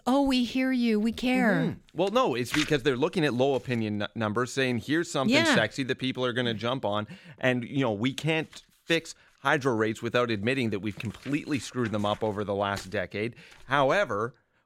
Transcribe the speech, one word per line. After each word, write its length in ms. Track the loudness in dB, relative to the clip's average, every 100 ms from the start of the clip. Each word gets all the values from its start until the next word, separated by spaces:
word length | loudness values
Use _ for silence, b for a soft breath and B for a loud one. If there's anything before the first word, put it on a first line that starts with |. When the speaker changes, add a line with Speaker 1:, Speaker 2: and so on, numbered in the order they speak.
| 0
Speaker 1:
"Oh, 160 | 2
we 200 | 4 2
hear 280 | 0 0 0
you, 280 | 2 2 2
we 120 | 0
care." 420 | 0 0 2 4
Speaker 2:
Mm-hmm. 260 | 2 0 -4 -8 -2
Well, 100 | 2
no, 240 | 2 2
it's 180 | 0 0
because 300 | 0 2 2
they're 160 | 2 2
looking 260 | 0 2
at 120 | 2 2
low 180 | 2
opinion 480 | 2 0 -2 0 -2
n-, 60 | -4 -2
numbers, 360 | -2 0 -2
saying, 280 | 0 0 0
"Here's 320 | 0 -2 0
something 240 | 0 2 4
Speaker 1:
Yeah. 180 | 4
Speaker 2:
sexy 300 | 4 2 -2
that 160 | -4 -2
people 260 | -4 -2 -2
are 80 |
gonna 220 | 0 -2 0
jump 280 | -2 -2 -2
on." 200 | -2 -4 -10 -20 -2
And, 260 | 0 0
you 180 | -2 0
know, 100 | 0
we 220 | 0 -2
can't 500 | -2 -2 -2 -2 -10 -20 _ 0
fix 280 | 0 -2 -14 b b
hydro 340 | 0 2 2 2
rates 260 | 2 0
without 300 | 0 2 2
admitting 400 | 0 0 0 0
that 80 | -2
we've 180 | -4 -6
completely 640 | -8 -8 -4 -4 -2 -4
screwed 320 | -4 -4 -2
them 140 | 0 0
up 180 | 0
over 200 | -2 -2
the 120 | -2 -2
last 340 | 0 -2 -4
decade. 460 | -6 -6 -4 -6 -8 B B B
However, 640 | 2 2 2 0 -2 -4 -8 _ _